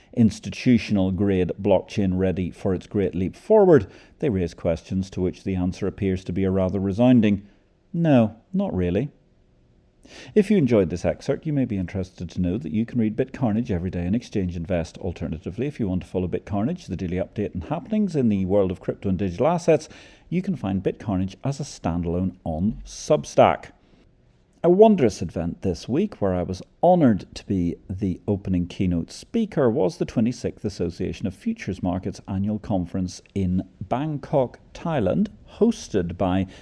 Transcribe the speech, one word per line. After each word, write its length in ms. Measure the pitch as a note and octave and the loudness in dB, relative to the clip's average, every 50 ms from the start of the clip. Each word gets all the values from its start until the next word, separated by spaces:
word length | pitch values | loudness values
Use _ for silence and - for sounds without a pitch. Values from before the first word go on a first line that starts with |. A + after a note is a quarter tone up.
| _ _ - | _ _ 2
institutional 960 | - A#2 G#2 - - - G2 F2+ - - B2+ B2 A2+ - - G#2+ G2+ F#2 F#2 | 4 4 4 4 0 -6 -12 -10 -2 2 4 4 4 4 2 0 2 2 0
grade 400 | F#2+ F2 G#2 G2+ G2 F#2 F2+ E2+ - - | 0 0 2 2 2 2 2 0 -2 -2
blockchain 580 | G2 G2+ G2 F2+ - - - - G2+ F#2+ F2+ F2+ | 2 4 4 4 2 -2 -2 -2 0 0 2 2
ready 340 | F#2+ F#2 F2 F#2 F#2 E2+ | 0 0 0 -2 -4 -6
for 220 | - - - G#2 F#2 | -6 -4 -2 -2 -2
its 100 | E2+ - | -2 -4
great 300 | - - G#2 F#2+ F2+ - | -4 -2 0 0 0 0
leap 200 | F2 F#2+ E2+ - | -2 -4 -4 -6
forward, 520 | - - - G#3+ A3 G3+ F#3 E3 C3 F#2+ - - - - _ _ _ | -8 0 4 6 6 8 8 8 8 6 2 -6 -20 -20 _ _ _
they 100 | - D3+ | -2 -2
raise 240 | G#2 F#2+ F2+ E2 - | 0 0 -2 -4 -6
questions 560 | - - F2+ E2 E2 - - F#2+ F#2+ F#2 - | -4 -2 -2 -2 -2 -4 -4 -4 -4 -4 -4
to 100 | - - | -4 -2
which 220 | F2+ F2+ E2 - - | -2 -2 -2 -4 -6
the 120 | G2 F#2+ | -4 -2
answer 320 | F2+ F2+ F#2 F2 - G#2+ F#2+ | 0 -2 -2 -2 -2 -4 -6
appears 360 | - - G#2 F#2+ F#2 F2+ - | -4 -2 -2 -2 -2 -2 -4
to 80 | - F2+ | -4 -2
be 100 | F#2 F#2+ | 0 0
a 80 | F#2+ | 0
rather 280 | F#2 F#2+ F#2 F#2 F#2 G2+ | 2 2 0 0 0 -2
resounding, 640 | F#2+ G2 F#2 G2+ A#2+ B2+ B2+ A#2+ G#2 G#2+ G2+ G2 - - _ _ _ _ _ _ _ _ | -2 -2 2 4 4 6 6 6 6 4 2 0 -2 -8 _ _ _ _ _ _ _ _
"No, 440 | - E3+ E3+ D#3+ C#3+ B2 A2+ G#2+ - - _ _ F#3+ | -4 -2 2 4 4 4 4 2 0 -8 _ _ -4
not 220 | F#3 G3+ - - | -2 -2 -2 -2
really." 340 | F#2 F2+ F2 F2 G2+ C3+ C#3+ - _ _ _ _ _ _ _ _ _ _ _ _ _ _ _ _ _ _ - - - - - - | 0 0 0 0 0 -2 -2 -6 _ _ _ _ _ _ _ _ _ _ _ _ _ _ _ _ _ _ -20 -20 -20 -20 0 2
If 140 | G#3+ G3+ - | 2 4 4
you 80 | G#3+ G3 | 4 4
enjoyed 320 | D3 A#2 A#2+ G#2+ F#2+ D#2+ | 4 4 4 4 4 2
this 160 | E2+ F2 - | 0 -2 -2
excerpt, 400 | F2+ D2+ - - - C3+ - - | -2 -2 -2 -4 -4 -4 -4 -4
you 80 | D#3+ D3 | -4 -2
may 120 | C#3+ C3 | -2 -2
be 120 | G#2 G#2 G2 | -2 -2 -4
interested 520 | F#2 E2+ - G2 F#2 - - - F2 E2 | -4 -4 -4 -6 -6 -6 -8 -12 -12 -8
to 120 | - - | -4 -2
know 160 | F2+ F2 F2+ - | -2 -2 -2 -2
that 140 | D#2 - | -4 -4
you 140 | - G#2+ A#2 | -2 -2 -2
can 140 | A#2 - B2+ | -2 0 0
read 160 | A2 G#2+ G#2+ | 0 0 0
Bit 180 | - - - - | -2 -4 -4 -4
Carnage 380 | - C3 A2 G2+ A2 A#2+ - | -4 -2 0 0 0 -2 -2
every 200 | G#2 E2+ F2 F#2 | -2 -2 -2 -4
day 140 | E2+ F2+ F2 | -4 -4 -2
in 100 | F2+ G2+ | -2 -2
Exchange 400 | B2 - - - A2 F#2 F2+ E2+ | -2 -4 -4 -4 -4 -4 -2 -4
Invest. 420 | F2+ E2 - F#2+ E2+ E2 - - - | -6 -4 -2 -2 -2 -2 -4 -8 -10
Alternatively, 680 | - F#2+ F2 - F2 D#2 D#2+ D#2+ - F#2+ E2+ - B2+ D3 | -8 -8 -8 -6 -8 -8 -8 -8 -8 -10 -6 -6 -6 -6
if 120 | C#3+ - | -4 -4
you 80 | A#2+ F#2 | -4 -2
want 140 | F2+ F2+ | -2 -2
to 60 | - - | -4 -4
follow 200 | - F#2+ F#2 E2+ | -4 -4 -2 -2
Bit 180 | F2 - - | -4 -6 -6
Carnage, 420 | - G2 G2+ G#2 C#3 F3+ F3+ - - | -6 -4 -2 -2 -2 -4 -6 -8 -10
the 80 | F2+ | -8
daily 220 | F2 F#2+ F2 F2 F2+ | -6 -6 -4 -4 -4
update 360 | F#2+ - - - G#2 - - | -4 -4 -6 -6 -6 -6 -6
and 120 | F#2+ E2 | -8 -8
happenings 500 | - D3 E3+ - - A3 G#3+ G#3+ F#3+ D#3+ | -6 -8 -8 -6 -4 -2 -2 -2 0 0
in 140 | D3 B2+ A2+ | 0 2 2
the 160 | G#2 F#2+ F#2+ | 2 2 2
world 260 | F2+ G2 G#2 G2 F#2 | 2 2 2 2 2
of 80 | F2+ - | 0 -4
crypto 300 | - - - - - G#2 | -6 -8 -8 -4 -2 -2
and 80 | F#2+ E2+ | -2 0
digital 300 | G2+ F#2+ E2+ E2+ B2 D3+ | -2 -2 -2 0 0 2
assets, 420 | F3 E3+ E3+ - D#3+ D3+ - - - - - - - _ _ - | 2 2 2 2 2 2 2 -4 -16 -20 -20 -20 -20 _ _ -6
you 120 | D#3+ F3+ F#3 | -6 -4 -2
can 120 | G3+ F3+ | -4 -4
find 280 | B2+ - F#2+ G2 F#2+ F#2+ | -4 -2 -2 -2 -2 -2
Bit 160 | - - - | -2 -4 -4
Carnage 380 | - - G2+ F2+ F#2+ F#2 - - - | -6 -4 -2 -2 -2 -4 -6 -6 -6
as 160 | C3+ C#3 - | -6 -6 -6
a 40 | D3+ | -8
standalone 720 | - - - - F2 E2+ F2 E2+ E2+ E2 F2+ F#2 F#2 - - _ | -10 -12 -6 -4 -4 -2 -2 -2 -2 -2 -2 -2 -4 -4 -6 _
on 380 | F2 D#2+ D#2 F2+ G#2+ - - - | -6 -4 -2 -2 -2 -2 -4 -10
Substack. 880 | - - - - - D#3 D3 - - - - B2 G2 D#2 - - - - _ _ _ _ _ _ _ _ _ _ _ _ _ _ _ _ _ | -16 -16 -12 -2 0 0 0 0 0 4 4 6 6 4 2 -4 -14 -20 _ _ _ _ _ _ _ _ _ _ _ _ _ _ _ _ _
A 80 | - E3 | 2 4
wondrous 520 | F3+ F#3+ G#3+ A3+ G#3+ F3 C#3 G#2+ - - | 6 8 8 8 8 6 4 2 2 0
event 400 | - E2 - F2+ E2 E2+ E2 - | -6 -6 -4 -4 -4 -4 -6 -4
this 260 | - F#2+ F2 - - - | -2 -2 -2 -2 -4 -2
week, 280 | A2 D3+ G#3 G#3 - | -2 -2 -2 -2 -4
where 180 | - G#2 G2 F#2 | -2 -2 0 0
I 100 | F2+ F2 | 0 -2
was 180 | E2 F#2+ F#2 - - _ _ - | -4 -6 -8 -10 -16 _ _ 4
honoured 500 | E3+ F#3 F3+ D#3 B2 G#2+ F2+ - - - | 4 6 6 6 4 4 2 -2 -8 -16
to 120 | - - | -16 -6
be 320 | - G2+ F#2 F2 E2+ - - - - | -2 -2 0 0 0 -2 -6 -8 -12
the 300 | F#2 F#2+ G#2+ F#2+ F2 - - - | -8 -4 -2 -2 -4 -4 -2 -4
opening 400 | G#2 F#2+ - G2 F#2 F2 F2+ E2+ | -4 -4 -2 -2 -2 -2 -2 -4
keynote 420 | - - G#2 F#2 F2 E2+ E2 - | -4 -2 -2 0 0 -2 -4 -6
speaker, 600 | - - - - - A#3 A3+ G3+ - E3+ C#3 A#2+ | -10 -16 -14 -6 -4 -2 -2 -2 0 2 2 2
was 280 | G#2+ C#3 F#3 F3 E3 - | 2 2 0 0 0 -4
the 80 | F3 | -6
twenty-sixth 600 | - - C3 A2 A#2 B2+ - - F#2 - - - | -4 -2 0 0 0 -2 -2 -6 -8 -6 -6 -6
Association 640 | G#2+ G2 - F#2 F2 E2+ - F#2+ F2 F2 - - G2 | -6 -4 -4 -4 -4 -4 -4 -6 -6 -4 -6 -6 -8
of 60 | F#2 | -8
Futures 480 | - - A#3 A3+ - - - F#2+ - | -6 -6 -6 -6 -6 -6 -8 -6 -4
Markets 380 | - F#2 F2+ F#2 - G2+ - - - - | -4 -4 -2 -2 -4 -6 -8 -10 -8 -6
annual 320 | G2+ F#2+ G2 G#2 G#2+ G#2+ | -4 -2 -2 -2 -2 -4
conference 640 | - - A2 F#2 F2+ E2+ - G2 F#2 F2+ - - - _ _ | -4 -2 -2 -2 -2 -2 -4 -4 -4 -4 -6 -12 -18 _ _
in 300 | G2 F#2+ F2+ F2+ F#2 - - - _ - - | -2 0 0 0 0 -2 -4 -10 _ -6 -4
Bangkok, 720 | B2 B2 D3 D#3 D3+ C#3 - - - C#3+ B2+ A#2 - - - - - | -4 -2 -2 -4 -6 -6 -6 -2 0 0 0 0 -4 -10 -20 -20 -18
Thailand, 560 | - - F3 D#3+ C#3 G#2 F#2 - - G#3 - - - - - - - | -10 -6 -4 -2 0 0 2 2 0 0 -2 -4 -10 -20 -20 -2 0
hosted 580 | - A#3+ A3+ - - - - G2+ F2+ E2+ F2+ - | 2 2 2 0 -6 -4 -2 -2 -2 -2 -4 -2
by 280 | G2 F2+ F2+ F#2+ F#2+ F#2 - - | 0 0 0 0 0 -2 -6 -14